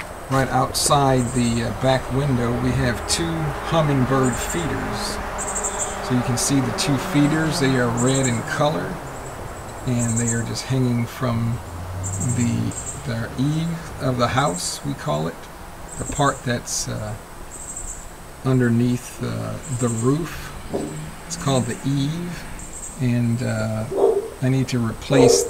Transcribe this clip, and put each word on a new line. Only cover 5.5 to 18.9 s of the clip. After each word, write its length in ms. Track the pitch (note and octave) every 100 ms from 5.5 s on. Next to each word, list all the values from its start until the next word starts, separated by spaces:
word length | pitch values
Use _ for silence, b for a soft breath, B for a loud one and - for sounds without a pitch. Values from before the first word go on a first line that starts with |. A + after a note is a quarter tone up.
| - - - - - -
So 80 |
you 60 | B2
can 160 | A#2+ A#2+
see 220 | - C#3
the 120 | A#2+ A2+
two 180 | - C3+
feeders, 640 | - D3 C#3+ D#3 D#3+ D3
they 160 | C3+ C3
are 120 | B2 A#2
red 220 | B2+ C3+ C3
in 140 | A#2
color, 520 | A2 - D3 D#3 - - - - - - - - - - -
and 300 | A#2+ A#2 A2+
they 140 | A#2
are 120 | A#2
just 220 | A#2 A2+ -
hanging 380 | C3+ B2+ A#2+
from 540 | A#2 - B2+ A#2 A#2 A#2 - - - - - - B2+ B2
the, 360 | A#2+ A#2 A#2 - - - -
the 220 | A2+ A2+ -
eave 640 | C#3 D#3 E3 E3 - -
of 160 | C3+ B2
the 100 | A#2+
house, 520 | G#2+ D3 F3+ - -
we 100 | C#3+
call 320 | C3+ - D3+ D#3+
it, 80 | - - - - - - -
the 60 |
part 360 | B2+ - C#3 C3+
that's, 420 | - A#2+ - - -
uh, 260 | A#2 G#2+ G#2+ - - - - - - - - - - - -
underneath, 760 | C3 C3 A#2+ A#2 B2